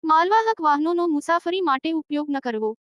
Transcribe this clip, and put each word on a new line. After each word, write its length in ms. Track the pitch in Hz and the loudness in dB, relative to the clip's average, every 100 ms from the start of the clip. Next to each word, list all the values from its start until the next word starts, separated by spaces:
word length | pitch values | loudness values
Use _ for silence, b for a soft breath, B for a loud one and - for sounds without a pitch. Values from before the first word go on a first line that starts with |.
માલવાહક 580 | 320 320 349 440 440 453 | 2 2 4 2 2 0
વાહનોનો 460 | 311 285 311 349 349 | 2 2 2 0 0
મુસાફરી 540 | 294 - 339 339 370 | -2 0 -2 0 -2
માટે 300 | 349 277 320 | 0 0 -2
ઉપયોગ 380 | 330 - 294 302 | -4 -4 -6 -4
ન 100 | 277 | -4
કરવો. 380 | 254 220 220 226 | -4 -4 -4 -6